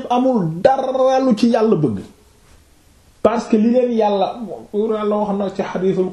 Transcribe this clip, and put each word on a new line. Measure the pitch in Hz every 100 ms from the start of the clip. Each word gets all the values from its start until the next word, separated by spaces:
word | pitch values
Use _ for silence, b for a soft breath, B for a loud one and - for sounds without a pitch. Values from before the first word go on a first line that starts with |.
| -
amul | 247 262 240 165 165
dara | 262 269 262 262 262 262
lu | 262 220
ci | 233
Yàlla | 233 220 180
bëgg. | 139 95 - - _ _ _ - _ _ _ _ _ _
Parce | 208 220 -
que | 220
li | 226
leen | 247 247
Yàlla, | 220 208 196 180 247 202 117 113
Yàlla | 208 220 214 208 208
wax | 196 196
na | 196 -
ci |
hadiisul | 185 185 185 180 185